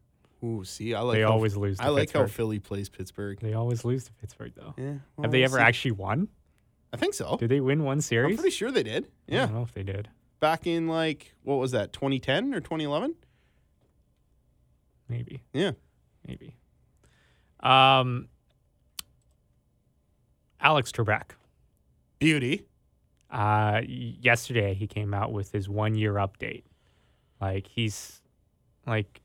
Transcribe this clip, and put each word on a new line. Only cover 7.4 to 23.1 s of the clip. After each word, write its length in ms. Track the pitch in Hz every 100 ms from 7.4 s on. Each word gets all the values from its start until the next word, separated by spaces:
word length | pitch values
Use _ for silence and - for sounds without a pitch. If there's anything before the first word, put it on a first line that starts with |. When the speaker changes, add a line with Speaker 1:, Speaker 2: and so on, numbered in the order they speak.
| 117
Speaker 2:
they 100 | 139
win 220 | 131 151 139
one 160 | 143
series? 320 | 147 117 143
Speaker 1:
I'm 40 | 226
pretty 180 | 359 -
sure 140 | 233
they 140 | 247
did. 220 | 110 135 -
Speaker 2:
I 280 | _ -
Speaker 1:
Yeah. 120 | 180 170
Speaker 2:
don't 80 | 113
know 60 |
if 80 | 117
they 100 | 101
did. 260 | 98 98 101 _ _ _
Speaker 1:
Back 260 | 156 165 175
in, 200 | 165 165
like, 460 | 165 160 - - _
what 120 | 135 139
was 160 | 127
that, 220 | 123 95
twenty 260 | - 135 135
ten 340 | 131 147 269
or 60 | 208
twenty 220 | - 160
eleven? 320 | 147 151 269 330 _ _ _ _ _ _ _ _ _ _ _ _ _ _ _ _ _ _ -
Speaker 2:
Maybe. 340 | 120 120 135 -
Speaker 1:
Yeah. 180 | 143 190 170 _ _ _ _ -
Speaker 2:
Maybe. 280 | - - - _ _ _ _ _ _ _ _ _ _
Um, 680 | 131 131 135 131 127 123 - _ _ _ _ _ _ - - _ _ _ _ _ _ _ _ _ _ _ _ _ _ _
Alex 320 | 147 151 -
Trebek. 400 | - 104 107 - - _ _ _ _ _ _ _ -
Speaker 1:
Beauty. 460 | 156 147 123 190 - _ _ _ _